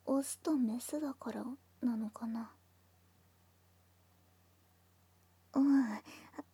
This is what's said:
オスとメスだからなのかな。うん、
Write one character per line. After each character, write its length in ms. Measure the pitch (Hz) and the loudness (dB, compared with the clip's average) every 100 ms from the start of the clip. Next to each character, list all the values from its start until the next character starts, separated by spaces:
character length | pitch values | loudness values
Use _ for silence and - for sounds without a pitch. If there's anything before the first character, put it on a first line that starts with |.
| - | -2
オ 180 | 269 | 0
ス 160 | 277 - | -2 -6
と 160 | - 302 | 0 2
メ 240 | 233 240 | 2 0
ス 200 | - 302 | -4 -4
だ 140 | 294 | -4
か 200 | 269 240 | -6 -8
ら 100 | 214 220 269 _ - | -8 -8 -10 _ -4
な 160 | 247 226 | -2 -2
の 120 | 214 | -4
か 160 | - 226 | -6 -6
な。 260 | 226 220 - _ _ _ _ _ _ _ _ _ _ _ _ _ _ _ _ _ _ _ _ _ _ _ _ _ _ _ _ _ | -6 -8 -14 _ _ _ _ _ _ _ _ _ _ _ _ _ _ _ _ _ _ _ _ _ _ _ _ _ _ _ _ _
う 60 | 277 | 4
ん、 400 | 277 277 240 214 - - - - - | 6 6 4 0 -10 -20 -20 -18 -18